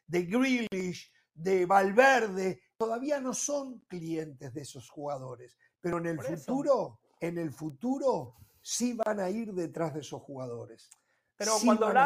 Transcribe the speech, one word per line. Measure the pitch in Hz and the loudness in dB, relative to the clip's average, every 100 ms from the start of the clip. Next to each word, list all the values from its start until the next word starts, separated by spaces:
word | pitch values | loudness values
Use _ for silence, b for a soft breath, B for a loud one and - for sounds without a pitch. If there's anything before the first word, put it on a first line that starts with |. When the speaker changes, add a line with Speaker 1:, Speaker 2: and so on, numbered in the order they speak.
| - | -4
Speaker 1:
de | 175 | -2
Grealish, | 175 233 262 254 220 185 185 170 - _ _ | 0 2 2 2 0 -4 -4 -6 -14 _ _
de | - 165 190 | -6 0 2
Valverde. | 175 196 196 202 269 254 220 190 190 180 _ - | 6 6 6 8 8 6 4 0 -2 -4 _ -6
Todavía | 226 226 269 285 | -4 -2 -2 -2
no | 254 | -4
son | 220 - 285 269 233 _ | -4 -2 -4 -6 -12 _
clientes | 180 160 160 156 135 139 | -10 -6 -6 -6 -12 -12
de | 131 | -12
esos | 139 135 - | -12 -14 -18
jugadores, | - 143 139 131 123 123 _ _ _ | -12 -8 -8 -10 -14 -18 _ _ _
pero | 175 170 | -4 -4
en | 170 | -4
el | 160 | -4
Speaker 2:
Por | - | -6
eso. | 160 | -8
Speaker 1:
futuro, | - 254 285 254 156 - _ _ | -4 -2 2 0 0 -12 _ _
en | 170 170 | -6 -4
el | 165 | -6
futuro | 123 151 135 240 269 277 202 123 - - _ | -8 -10 -6 -4 0 0 0 -4 -16 -20 _
sí | - - 247 | -8 -2 -2
van | 233 214 208 | -2 -2 -2
a | 180 | -2
ir | 214 220 | -4 -4
detrás | 185 165 160 165 | -6 -6 -4 -4
de | 147 | -4
esos | 135 139 | -8 -12
jugadores. | - 135 127 117 110 113 - - _ _ _ - | -12 -10 -8 -10 -12 -18 -20 -20 _ _ _ -6
Speaker 2:
Pero | 208 | 0
Speaker 1:
Sí | 220 233 | 4 4
Speaker 2:
cuando | 226 214 | 6 6
Speaker 1:
van | |
a | 240 | 6